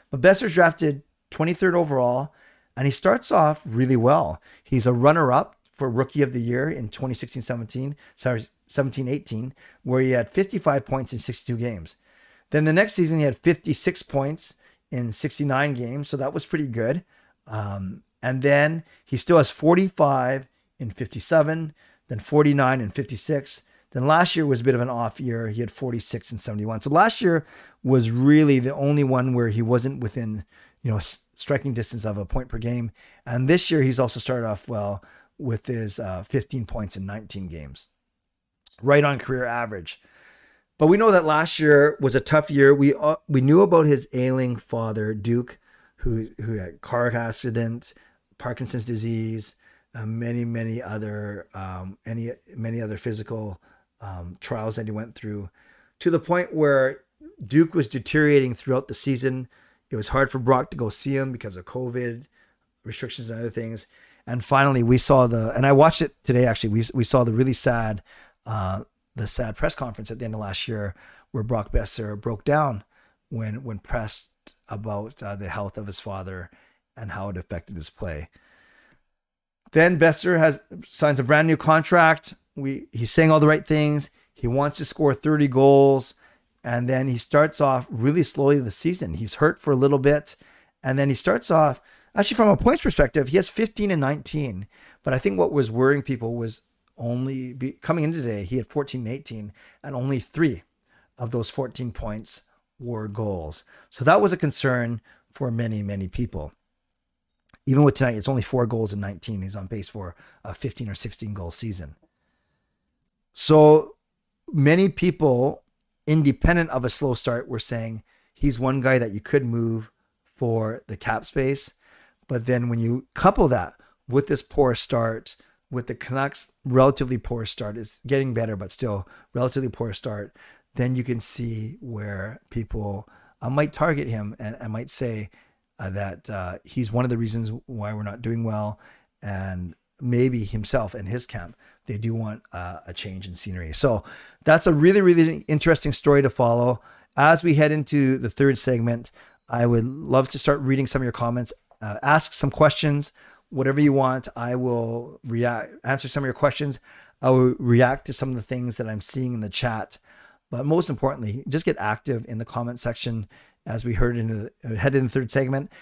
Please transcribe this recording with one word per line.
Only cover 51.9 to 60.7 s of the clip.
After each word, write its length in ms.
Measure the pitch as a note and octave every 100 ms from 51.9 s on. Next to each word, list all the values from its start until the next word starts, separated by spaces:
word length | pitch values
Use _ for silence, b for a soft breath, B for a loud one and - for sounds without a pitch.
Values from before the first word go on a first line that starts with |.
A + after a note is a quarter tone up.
| F#2+
any, 260 | A2 A2+ A#2 B2 _ B2+
many 260 | A2+ A#2
other 140 | A2 G#2
physical, 640 | B2 G#2+ A2 A2+ G#2+ F2+ b b b _
um, 360 | G2+ F2+ F2 F2+
trials 360 | - A#2+ A2 A2
that 100 | A2
he 40 |
went 240 | G#2+ A2+
through, 340 | - G#2+ G#2 F#2+ b b b b -
to 100 | F3
the 80 | E3
point 340 | E3 F3 F3
where 500 | D#3 D3 C#3 C3 - _ _ D#4+ -
Duke 300 | G#2+ D3 E3
was 140 | E3+ B2
deteriorating 640 | C3 - D3+ D3 C#3+ C3
throughout 340 | A2+ - B2+ -
the 60 |
season. 540 | - C#3 C3 C3 B2+ B2+ b b b _
It 60 | A2
was 120 | G#2+
hard 220 | C3 C3+
for 80 | C3+
Brock 320 | A#2+ B2+ B2